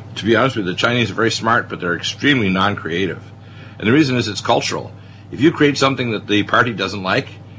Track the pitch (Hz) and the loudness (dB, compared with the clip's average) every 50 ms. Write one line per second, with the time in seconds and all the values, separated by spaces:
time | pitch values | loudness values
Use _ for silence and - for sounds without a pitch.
0 | - - - - - 107 110 107 127 135 117 113 95 90 90 - - 120 123 123 | -12 -14 -10 -2 0 2 4 4 4 2 0 -2 -4 -4 -2 0 0 0 2 0
1 | 117 95 90 92 113 113 - - 110 113 117 117 - - 98 80 90 87 85 82 | 0 -2 0 0 0 0 0 0 0 2 2 2 0 -4 -6 -6 -4 -4 -4 -4
2 | - - - - - 139 143 127 104 95 92 92 95 104 101 - - 80 82 87 | -4 -8 -6 0 0 2 2 2 2 0 2 2 2 0 0 -4 -6 -4 -4 -2
3 | 98 85 78 - - - - - - - - - - - - - 95 107 127 156 | -2 -4 -4 -8 -12 -18 -20 -20 -20 -20 -20 -20 -20 -18 -10 -4 0 4 4 4
4 | 156 131 127 120 - 104 98 - - - 117 143 - - 95 76 - - - - | 4 4 2 0 -2 -2 -6 -4 0 0 0 0 0 -2 -4 -6 -8 -10 -14 -18
5 | - - - - - - - 85 131 170 - - 147 143 135 - 139 135 135 131 | -20 -20 -20 -20 -16 -12 -2 2 2 2 4 4 4 4 4 4 2 2 2 0
6 | 123 120 107 98 - - 104 104 98 - - 117 120 123 110 92 98 92 107 101 | -2 -4 -4 -4 -2 0 2 2 2 4 4 2 2 2 0 -4 -4 -4 -4 -4
7 | 92 92 101 131 139 - - - - - - | -2 -2 0 0 -2 -4 -10 -18 -20 -20 -20